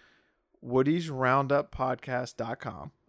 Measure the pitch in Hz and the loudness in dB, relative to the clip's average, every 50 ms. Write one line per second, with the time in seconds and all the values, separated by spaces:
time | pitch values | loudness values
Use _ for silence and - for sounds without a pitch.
0 | _ _ _ _ _ _ _ _ _ _ _ _ - 123 123 131 135 147 165 175 | _ _ _ _ _ _ _ _ _ _ _ _ -6 0 2 4 4 4 4 2
1 | 165 156 139 127 131 127 131 139 139 131 143 143 - - - - 131 131 127 - | 0 -4 -4 0 2 4 4 4 4 2 2 0 0 -2 -4 -4 -2 -2 -2 -4
2 | - 135 127 123 123 - - - 110 107 123 - - 120 92 78 73 71 - _ | -4 -4 -4 -4 -4 -4 -6 -8 -6 -6 -6 -8 -8 -10 -10 -10 -12 -14 -16 _
3 | _ | _